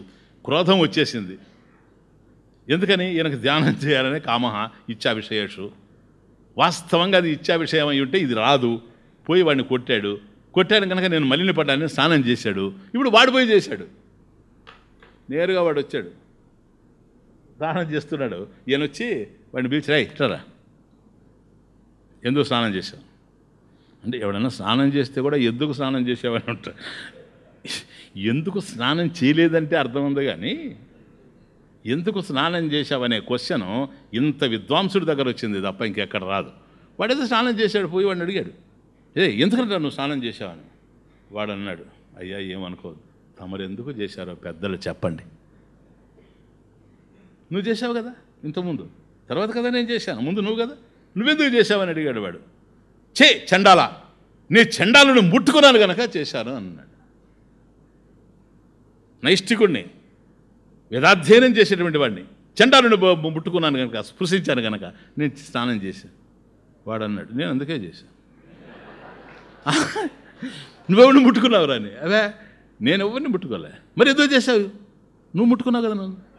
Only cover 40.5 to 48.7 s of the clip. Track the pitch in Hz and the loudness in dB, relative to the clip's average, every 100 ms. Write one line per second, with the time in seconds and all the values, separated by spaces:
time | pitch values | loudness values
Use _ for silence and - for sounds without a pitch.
40.5 | 85 - _ _ _ _ _ _ 101 104 | -14 -20 _ _ _ _ _ _ -8 -8
41.5 | 98 101 85 - _ _ - 92 101 95 | -8 -10 -12 -16 _ _ -18 -14 -12 -10
42.5 | 95 90 90 87 78 _ _ _ - 92 | -10 -12 -14 -16 -20 _ _ _ -20 -12
43.5 | 95 95 98 127 123 98 98 90 85 87 | -10 -10 -12 -12 -10 -10 -10 -14 -14 -16
44.5 | 80 95 90 90 82 90 78 - - _ | -10 -8 -8 -10 -8 -8 -8 -14 -20 _
45.5 | _ _ _ _ _ _ _ _ _ _ | _ _ _ _ _ _ _ _ _ _
46.5 | _ _ _ _ _ _ _ _ _ - | _ _ _ _ _ _ _ _ _ -10
47.5 | 185 214 220 240 233 240 240 _ _ 151 | -6 -4 -4 -4 -6 -10 -16 _ _ -10
48.5 | 185 180 | -8 -6